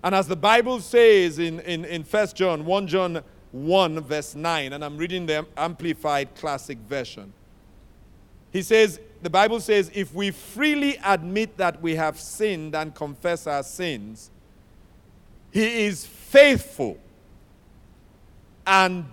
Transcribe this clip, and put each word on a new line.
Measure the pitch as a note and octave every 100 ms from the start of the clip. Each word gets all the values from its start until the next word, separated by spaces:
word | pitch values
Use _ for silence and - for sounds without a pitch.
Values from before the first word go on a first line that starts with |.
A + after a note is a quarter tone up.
And | F3
as | F#3+ D#3
the | E3+
Bible | G3+ A3+ A#3+ B3+
says | - A#3+ A#3 G#3 F3 D3+
in, | E3+ D#3+
in, | E3 E3
in | D#3+ E3+
First | D3 G#3+ G#3
John, | - F#3+ D#3+
one | D#3 F#3+ F#3+
John | F3+ F3+ E3 - - -
one | B2+ D3+ F#3+ F3+ D#3+
verse | C#3 D3+ C#3+
nine, | D3 E3 E3 C3+
and | C#3+
I'm | D3 D3
reading | E3+ F3+ E3+
the | D3+ D#3 -
Amplified | D#3+ E3+ E3 D#3 D#3 C#3+ C#3
Classic | - D#3 C#3 - B2+
Version. | G#2+ C#3+ B2 - G2 - _ - _ - - - - - - - _
He | F#3+
says, | F#3 A3 G#3+ - - -
the | -
Bible | F3 G#3+ A3+
says, | G3 G#3 F#3+
"If | G3+ F#3+
we | E3 G3+
freely | F#3+ - G#3 D4+ D4 C#4+ C#4
admit | G3 F#3+ E3 G3 A3 -
that | F3+ E3+
we | E3
have | D#3+ D#3 D3+
sinned | - - G#3+ F3 D#3
and | D3+ D#3
confess | D3+ D3 C#3 F3 E3+ -
our | C#3+
sins, | C3+ - F3+ B2 G2+ A2 - - _ - _ - - - _ - - - -
he | F#3+ A3 A#3 G#3
is | F#3
faithful | - - - C#4 C#4+ C4 - - B2 D#2+ - _ _ - _ _ _ - - _ _ _ - - - - -
and | F#3+ F#3 F3+ D3